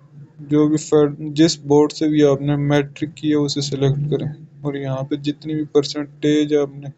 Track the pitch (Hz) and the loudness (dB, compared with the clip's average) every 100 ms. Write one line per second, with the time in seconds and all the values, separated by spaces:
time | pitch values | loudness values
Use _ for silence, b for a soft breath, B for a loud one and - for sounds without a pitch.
0 | _ - - - 143 147 151 156 - 156 | _ -20 -20 -16 -2 2 2 0 2 2
1 | 147 147 156 147 165 156 139 147 151 - | 2 0 -6 2 2 2 2 4 4 0
2 | 156 151 147 139 143 147 143 143 143 - | 0 4 4 4 0 0 2 2 0 -4
3 | 151 - 151 147 147 143 139 135 135 143 | -10 -6 -2 0 0 -2 -4 -2 0 0
4 | - 139 - - - - 143 139 139 131 | -2 -2 -4 -10 -16 -12 -8 -6 -6 -6
5 | 135 147 143 147 156 156 151 147 143 151 | -6 -6 -6 -6 -6 -6 -2 0 0 -4
6 | 143 - 151 151 147 147 139 139 143 | -10 -4 0 2 2 0 0 -6 -16